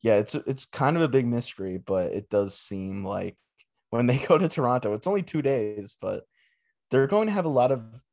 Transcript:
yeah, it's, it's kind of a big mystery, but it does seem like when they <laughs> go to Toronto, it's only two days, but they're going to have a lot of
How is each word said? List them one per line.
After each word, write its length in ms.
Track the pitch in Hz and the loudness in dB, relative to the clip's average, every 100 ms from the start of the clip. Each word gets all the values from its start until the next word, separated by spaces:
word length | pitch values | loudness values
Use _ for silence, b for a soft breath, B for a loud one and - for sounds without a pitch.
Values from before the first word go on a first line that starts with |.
yeah, 140 | 113 104 | 4 4
it's, 200 | 107 143 | 2 -4
it's 300 | - 131 - | -4 -6 -8
kind 300 | - 139 170 | 0 2 4
of 60 | |
a 80 | 156 | 4
big 160 | 131 120 | 4 2
mystery, 540 | 120 117 - 95 92 | -2 -4 -8 -8 -8
but 280 | - 95 90 | -2 -2 0
it 160 | 104 107 | -6 -2
does 280 | 104 101 - | 0 0 -4
seem 460 | - 98 95 98 | -6 -6 -6 -6
like 320 | 95 98 95 - _ _ _ _ _ | -6 -6 -8 -12 _ _ _ _ _
when 160 | 117 120 | 0 2
they 120 | 131 | 2
<laughs> 100 | - | 4
go 100 | 160 | 4
to 100 | 160 | 4
Toronto, 460 | - 123 123 107 | 0 0 0 -2
it's 140 | 107 180 | -4 -2
only 160 | 202 | -4
two 180 | 170 156 | -2 -2
days, 540 | 135 135 107 104 101 - | 0 0 -2 -6 -12 -10
but 240 | 98 98 _ _ _ _ _ _ _ | -8 -8 _ _ _ _ _ _ _
they're 160 | 127 139 | 2 4
going 200 | 208 220 | 2 2
to 60 | |
have 120 | 202 165 | 0 0
a 40 | |
lot 220 | 131 127 | 2 4
of 120 | 131 113 120 _ | 2 -4 -20 _